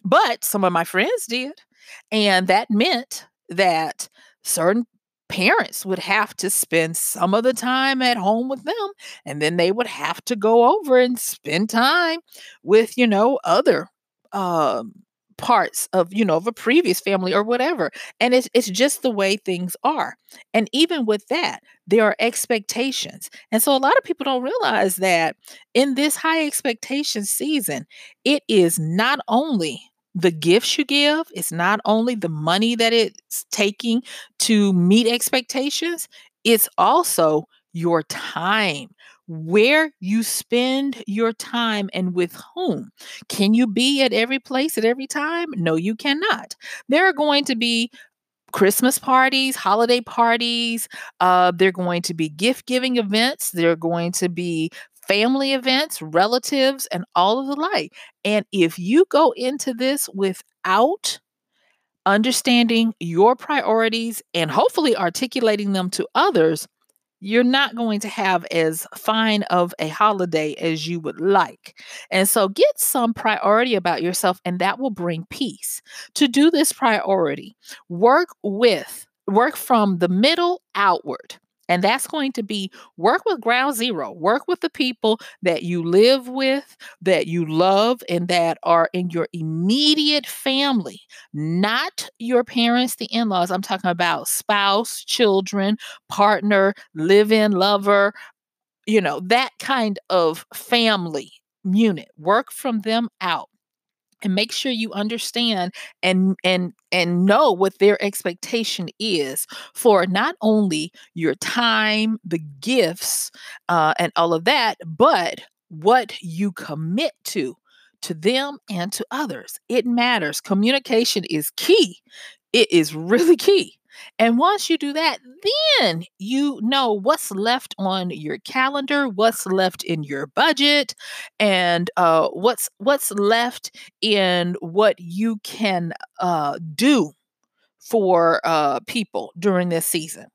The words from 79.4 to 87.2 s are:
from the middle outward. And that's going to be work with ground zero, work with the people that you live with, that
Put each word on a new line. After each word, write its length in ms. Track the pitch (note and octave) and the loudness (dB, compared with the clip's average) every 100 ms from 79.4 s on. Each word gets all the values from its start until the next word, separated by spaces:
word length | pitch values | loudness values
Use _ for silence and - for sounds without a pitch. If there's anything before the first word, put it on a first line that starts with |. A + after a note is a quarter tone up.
| C4+ - | 2 -2
from 440 | - A#3+ G3+ F3+ | 0 2 4 2
the 100 | F3+ | 0
middle 520 | F#3 C4 E4+ F4 F4+ _ F#3+ | 2 2 2 0 -2 _ 0
outward. 600 | G3+ F3 D3+ - - - _ _ - | 0 0 -4 -12 -14 -20 _ _ -2
And 140 | F3+ | 0
that's 240 | G3 B3+ - | 2 0 -4
going 260 | D#4 C4+ | -4 -4
to 100 | B3 | -6
be 280 | G3+ G#3 F#3+ - - - | -8 -6 -8 -12 -20 -2
work 260 | F#3 E4 - | 2 2 0
with 160 | E4+ | -2
ground 340 | A3+ B3 C#4 A#3 | 0 0 0 -2
zero, 360 | B3 F3 A#2 | -4 -4 -8
work 320 | F3 E3+ B3+ - | -2 0 0 -2
with 120 | - | -4
the 100 | E4 | -4
people 500 | - B3+ A#3 A3 A3 - - | -2 -4 0 0 0 -4 -4
that 220 | F#3 E3 | -2 -2
you 200 | E3+ F3 | -2 -4
live 440 | E3 F#3 A#3 C4+ B3 | 2 4 6 4 -2
with, 480 | B3+ C4 C#4 - _ - - | -4 -2 -2 -6 _ -20 -6
that 260 | F3+ F3 | 0 0